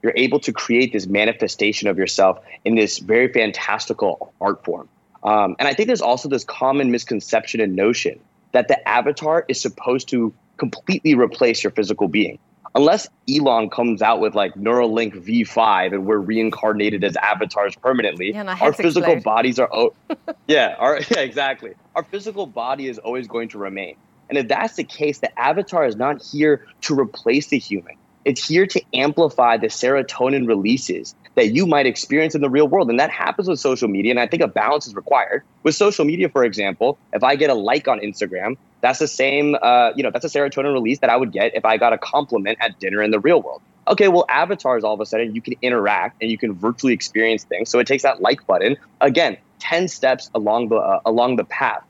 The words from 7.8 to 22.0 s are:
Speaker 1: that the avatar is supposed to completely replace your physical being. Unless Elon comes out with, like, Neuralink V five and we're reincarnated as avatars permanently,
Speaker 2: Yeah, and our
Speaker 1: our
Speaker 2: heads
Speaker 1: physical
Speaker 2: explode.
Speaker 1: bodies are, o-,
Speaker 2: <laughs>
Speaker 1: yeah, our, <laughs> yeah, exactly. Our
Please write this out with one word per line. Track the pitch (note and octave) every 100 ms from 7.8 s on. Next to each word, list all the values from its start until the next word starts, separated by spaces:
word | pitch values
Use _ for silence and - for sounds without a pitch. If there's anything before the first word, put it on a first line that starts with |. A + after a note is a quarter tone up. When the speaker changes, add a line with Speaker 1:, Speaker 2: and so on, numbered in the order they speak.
| G2+ A#2+ - - _ _ _
Speaker 1:
that | B2 A#2+
the | C3+ -
avatar | A#2 B2 D3 D#3 E3 D#3+
is | B2
supposed | B2 - - B2+ -
to | B2+ A2+ - _ -
completely | C3 - - F#3+ D#3 C3
replace | B2+ - B2 A2+
your | G#2
physical | - G2 G#2 G2
being. | G2 F2+ - _ _ -
Unless | - D3 G#3 - _ -
Elon | C#3+ C#3 A#2 G#2+
comes | - A#2+ G#2
out | A2 A2
with, | G#2+
like, | G#2+ F#2+
Neuralink | F#2+ G#2 A#2+ A#2+ A2 A2+
V | F#2+ F2 A#2
five | G#2+ - A2 F#2+ F#2
and | G2 F#2+
we're | G#2+
reincarnated | F#2+ A2 A2 - A2 G#2+ G#2 G2+
as | F#2+ D#2+
avatars | G2+ F#2+ G2 - G2+ -
permanently, | B2+ B2+ G#2+ F2 F#2+
Speaker 2:
Yeah, | G3+
and | G3
our | F#3
Speaker 1:
our | D3
Speaker 2:
heads | D3
Speaker 1:
physical | E3 D#3+ E3+
Speaker 2:
explode. | C#3+ G#2+
Speaker 1:
bodies | A2 C3 A#2+
are, | B2
o-, | - A#3+ - _ D#4+
Speaker 2:
<laughs> | - - -
Speaker 1:
yeah, | D3+ G#2+ -
our, | B2 D3 D3
<laughs> |
yeah, | G#3
exactly. | C3+ B2+ C#3 C3 A2+ - _
Our | -